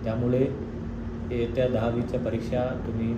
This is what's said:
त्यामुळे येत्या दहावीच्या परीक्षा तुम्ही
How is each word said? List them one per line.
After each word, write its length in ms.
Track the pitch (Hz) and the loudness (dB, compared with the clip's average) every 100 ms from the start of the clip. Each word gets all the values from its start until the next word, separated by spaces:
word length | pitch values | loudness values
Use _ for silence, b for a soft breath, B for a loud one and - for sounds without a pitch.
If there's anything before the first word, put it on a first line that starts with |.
त्यामुळे 440 | 113 117 120 127 131 - - - - - - - - | -2 0 2 4 4 0 -6 -6 -6 -6 -6 -6 -4
येत्या 360 | 123 117 - 127 | -2 0 2 2
दहावीच्या 520 | 120 117 120 117 127 | 4 2 2 0 0
परीक्षा 600 | 117 117 117 123 127 127 - | 0 -2 0 0 0 -2 -2
तुम्ही 260 | 113 113 | -2 0